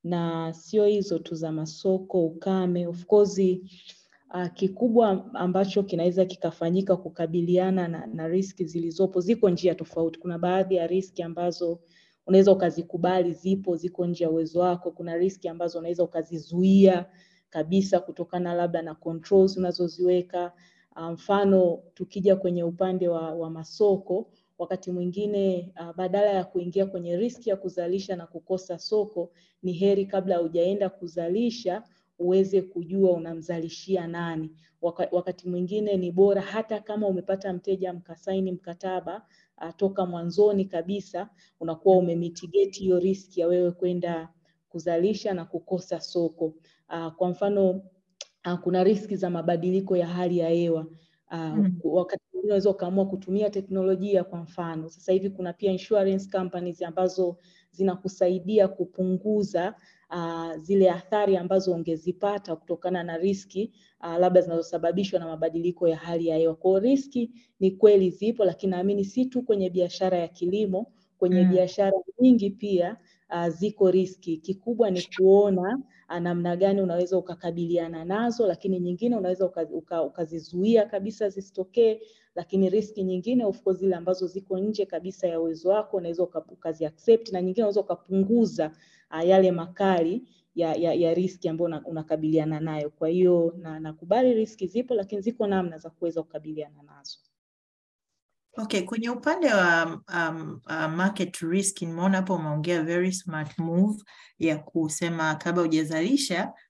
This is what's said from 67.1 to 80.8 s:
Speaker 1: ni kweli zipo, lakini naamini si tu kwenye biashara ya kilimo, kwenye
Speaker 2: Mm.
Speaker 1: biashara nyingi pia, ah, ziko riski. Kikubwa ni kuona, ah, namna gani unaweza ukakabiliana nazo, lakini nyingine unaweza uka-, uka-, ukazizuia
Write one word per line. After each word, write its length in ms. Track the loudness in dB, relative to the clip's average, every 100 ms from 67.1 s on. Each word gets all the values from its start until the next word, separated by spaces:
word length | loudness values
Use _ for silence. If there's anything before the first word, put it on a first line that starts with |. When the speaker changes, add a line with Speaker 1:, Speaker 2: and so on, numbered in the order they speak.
| -6 -6 -8 _ _
Speaker 1:
ni 100 | 0
kweli 400 | 6 8 8 4
zipo, 340 | 0 -4 2
lakini 260 | 0 2 -2
naamini 340 | 0 0 0
si 220 | -2 -2 -2
tu 160 | -2
kwenye 280 | 0 0 2
biashara 480 | 0 -2 0 0 0
ya 100 | -2
kilimo, 640 | -4 -2 0 0 -2 -6 _ _ _
kwenye 240 | 2 6
Speaker 2:
Mm. 60 | 6
Speaker 1:
biashara 420 | 6 2 2 2 2 -2 4
nyingi 300 | 6 6 4
pia, 460 | -4 -2 0 0 -4 _ _ _
ah, 220 | -2 -2
ziko 400 | -2 -4 2 4
riski. 460 | 4 0 -6 -10 -8
Kikubwa 540 | -8 -8 -6 0 2
ni 120 | 2 -4 4
kuona, 640 | 8 8 6 2 0 -4 -8 _ _
ah, 120 | -4
namna 360 | -2 0 -2 2
gani 240 | 2 2
unaweza 380 | 0 0 2 0
ukakabiliana 840 | -2 -8 -6 -4 -2 -2 -2 -8
nazo, 420 | -4 -2 -2 0 0
lakini 340 | 0 -2 -2
nyingine 360 | -2 -2 0 0
unaweza 300 | 0 0 -2
uka-, 220 | -2 -6
uka-, 320 | -6 -6 -4
ukazizuia 840 | -4 -4 -8 -8 -8 -2 4 4